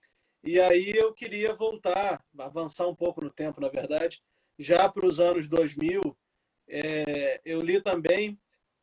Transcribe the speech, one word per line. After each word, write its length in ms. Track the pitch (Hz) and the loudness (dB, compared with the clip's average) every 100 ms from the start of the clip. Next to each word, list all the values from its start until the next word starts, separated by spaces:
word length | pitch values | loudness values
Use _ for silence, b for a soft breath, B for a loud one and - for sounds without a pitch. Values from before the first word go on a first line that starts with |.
| _ _ _ _ | _ _ _ _
E 160 | 156 175 | 0 4
aí 320 | 180 180 196 214 | 6 4 2 2
eu 180 | 220 | 0
queria 400 | 220 233 208 214 | 0 -10 -4 -4
voltar, 680 | 214 220 214 190 180 202 165 _ 139 | -2 -4 -4 -2 0 -2 -4 _ -16
avançar 500 | 135 147 160 - 180 | -12 -8 -8 -4 -4
um 80 | 170 | -2
pouco 260 | 175 170 | -4 -4
no 60 | 147 | -8
tempo, 320 | - 156 - | -8 -8 -4
na 60 | 139 | -6
verdade, 520 | 135 127 - 254 - _ _ _ - | -4 -4 -2 -2 -6 _ _ _ -8
já 320 | 143 175 190 | 2 4 4
pros 300 | 202 185 156 | 2 0 4
anos 280 | 175 175 151 | 2 2 0
dois 280 | 165 156 143 | 2 2 0
mil. 420 | 160 190 160 - _ _ _ _ - | 0 0 -2 -6 _ _ _ _ -12
É, 720 | 143 156 156 147 147 180 170 160 | -8 -4 -4 -2 -2 -2 -4 -4
eu 160 | 165 | -4
li 180 | 165 190 | 0 0
também 600 | 196 175 160 180 208 208 _ _ _ _ | 2 0 2 2 0 -8 _ _ _ _